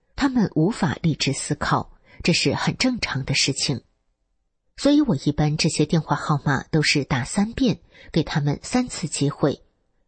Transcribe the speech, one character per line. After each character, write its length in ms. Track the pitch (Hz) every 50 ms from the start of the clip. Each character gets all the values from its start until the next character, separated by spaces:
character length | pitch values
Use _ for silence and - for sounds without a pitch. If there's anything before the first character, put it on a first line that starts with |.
| _ _ _
他 140 | - 262 277
们 200 | 254 247 196 - -
无 160 | 165 156 196
法 260 | 240 - 208 143 - -
理 120 | - 165 143
智 200 | - - 139 131
思 200 | - - - 151
考， 380 | - - - 156 123 - - - _ _ - - -
这 100 | - -
是 220 | 160 - - 143 -
很 200 | - - - - -
正 200 | - 262 254 208
常 260 | - - - 135 131
的 80 | - 139
事 180 | - - -
情。 300 | 139 - - - 135 110 - _ _ _ _ _ _ _ _ _ _ _ _ _ _ _ _ _ _ -
所 120 | - 277
以 120 | 294 294
我 120 | 302 240 170
一 160 | 135 - 147
般 260 | - - 151 151 151 -
这 100 | - 160
些 160 | - - 151
电 160 | - - 160
话 160 | - - 147
号 240 | - - - 151 139
码 200 | - 151 139 - -
都 160 | - - 156
是 240 | 147 - - 151 131
打 200 | - 147 123 127
三 280 | - - 208 202 226
遍， 280 | 240 - 269 220 160 - _ _ _ - - -
给 120 | - 170
他 180 | 147 - - 156
们 180 | 143 143 - -
三 260 | - - - 254 254 240
次 180 | - - -
机 220 | 147 - - 139 143
会， 340 | - - - 143 - - _ _ _ _ _ _ _ _ _